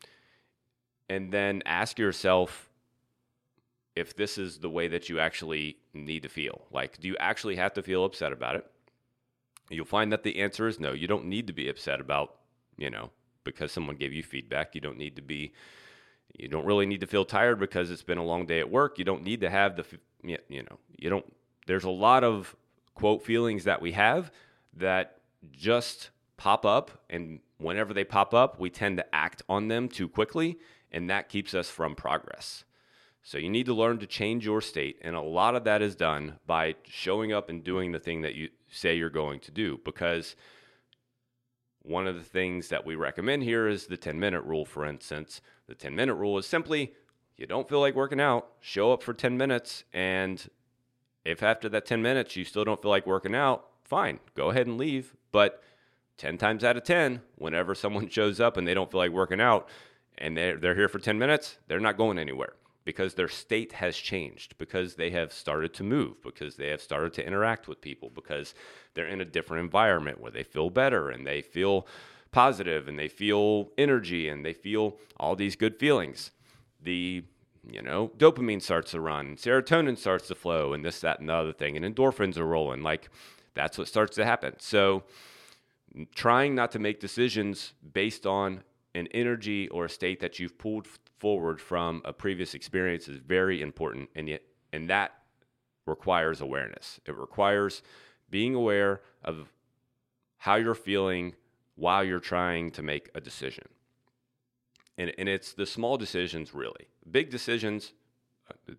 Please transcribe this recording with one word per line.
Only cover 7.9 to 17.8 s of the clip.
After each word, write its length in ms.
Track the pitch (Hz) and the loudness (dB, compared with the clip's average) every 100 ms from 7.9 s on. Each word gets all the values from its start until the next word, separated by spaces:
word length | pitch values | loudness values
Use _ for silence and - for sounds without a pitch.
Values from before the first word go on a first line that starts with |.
| 92 | 0
upset 280 | 95 - 76 | 0 -2 -6
about 240 | 64 60 78 | -4 -4 -6
it? 100 | - _ _ _ _ _ _ _ _ - - | -8 _ _ _ _ _ _ _ _ -20 -12
You'll 140 | 82 | -10
find 280 | 78 101 107 | -2 0 2
that 120 | 107 | 0
the 160 | 107 - | -2 -2
answer 260 | 98 - 110 | -2 -2 -4
is 140 | 101 | -2
no. 120 | 73 | -4
You 140 | 69 87 | -2 -2
don't 200 | 101 85 | -2 -2
need 200 | 104 107 | -6 -6
to 60 | |
be 160 | 76 67 | -6 -6
upset 320 | - 76 69 | -6 -6 -4
about, 340 | 67 71 73 - _ _ _ - | -2 -2 -2 -8 _ _ _ -10
you 140 | 69 | -8
know, 200 | 53 60 _ _ _ | -8 -12 _ _ _
because 260 | 67 - 76 | -14 -8 -8
someone 240 | 87 73 71 | -6 -8 -6
gave 160 | 69 | -8
you 100 | 78 | -8
feedback. 520 | 76 69 57 69 78 | -10 -12 -6 -4 -4
You 60 | 78 | -8
don't 180 | 73 64 | -10 -10
need 180 | 73 67 | -12 -12
to 60 | |
be, 300 | 69 73 73 - - - - - _ _ _ - | -10 -8 -10 -14 -20 -20 -20 -20 _ _ _ -16
you 120 | 65 | -8
don't 180 | 76 80 | -4 2
really 200 | 104 98 | 4 2
need 140 | 101 | -2
to 60 | 87 | 0
feel 180 | 101 | 0
tired 340 | 92 101 120 110 | 2 2 2 2
because 300 | 98 90 | -2 -2